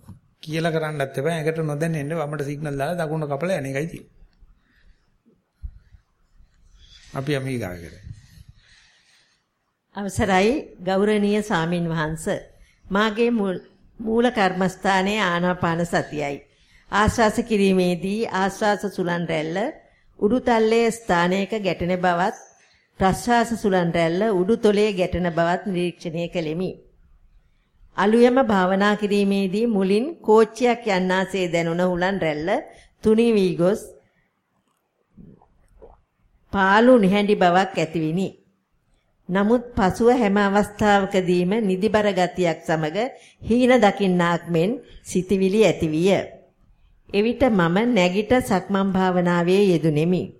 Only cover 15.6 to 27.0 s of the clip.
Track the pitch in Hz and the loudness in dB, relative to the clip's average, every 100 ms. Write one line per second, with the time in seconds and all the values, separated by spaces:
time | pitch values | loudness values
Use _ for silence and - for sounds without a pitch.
15.6 | 175 165 170 175 139 147 143 139 _ _ | -2 -2 -2 -2 -4 -6 -6 -8 _ _
16.6 | _ _ - 196 208 - 220 214 233 214 | _ _ -6 0 0 2 0 0 -2 2
17.6 | 196 185 180 175 190 214 226 185 190 190 | 2 4 2 0 -4 -4 -4 -2 -4 -2
18.6 | 214 208 202 190 175 170 165 165 156 180 | -2 -2 -4 -6 -4 -4 -2 -4 -4 -4
19.6 | 247 - _ _ _ - 208 247 254 226 | -6 -8 _ _ _ -2 0 0 2 2
20.6 | 220 226 233 220 - 175 175 190 190 220 | 2 2 2 -2 -2 0 2 0 -2 -4
21.6 | 190 160 175 180 180 170 196 - - _ | -4 -4 -2 0 0 0 -2 -4 -18 _
22.6 | _ _ _ - 190 - 240 240 226 226 | _ _ _ -2 0 0 0 0 0 -2
23.6 | 208 185 170 170 165 175 226 185 180 233 | 0 2 2 0 0 0 0 0 0 2
24.6 | 208 202 214 185 175 170 175 165 170 180 | 2 2 2 0 -2 0 -2 0 0 0
25.6 | 208 180 175 - 175 160 170 180 156 160 | -4 -4 -4 -6 -10 -6 -6 -6 -6 -4
26.6 | 185 - - _ | -6 -8 -20 _